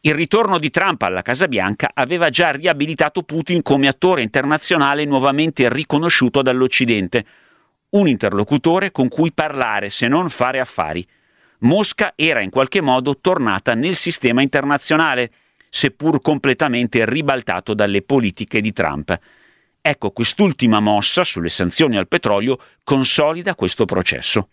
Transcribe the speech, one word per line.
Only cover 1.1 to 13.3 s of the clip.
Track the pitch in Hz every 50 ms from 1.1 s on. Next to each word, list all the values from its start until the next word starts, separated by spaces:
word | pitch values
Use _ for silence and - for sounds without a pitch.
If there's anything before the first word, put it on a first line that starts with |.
| 92 92
Casa | 90 - 123 131 185
Bianca | 170 127 101 90 95 104 - - 147 -
aveva | - 135 131 170 175 170 156
già | 127 - 175 165
riabilitato | 139 139 156 175 165 139 143 151 160 139 160 151 _ 190
Putin | 180 _ 151 165 165 - 180 170
come | - - 139 139 139
attore | 139 135 _ - 185 185 151
internazionale | 117 107 - 135 131 139 151 156 - - 185 160 143 139 143 147 151
nuovamente | 147 143 131 127 139 135 143 156 165 - - 131 120
riconosciuto | 113 135 156 _ - 147 165 170 - - 127 123 - 143
dall'Occidente, | 135 131 123 127 131 127 - - 131 117 117 104 95 87 - 120 104 _ _ _ _ _ _ _ _ _ _ _ _ _
un | - 202 196 165
interlocutore | 127 104 - 101 95 101 104 - 143 147 - 165 165 190 190 190
con | - - 131 127
cui | - - 160 170
parlare | - - 156 151 147 139 127 113 107 101 101 101
se | - - 120 120
non | 139 165 180 165
fare | - - 123 123 131 135
affari. | 127 - - - 87 78 78 87 90 _ _ _ _ _ _ _ _ _ _ _
Mosca | - 120 165 202 214 - - - 220 185 -
era | - 151 165 151 120
in | 101 95
qualche | - 135 131 131 - 196
modo | 160 139 127 127 127 143 139 -
tornata | _ 190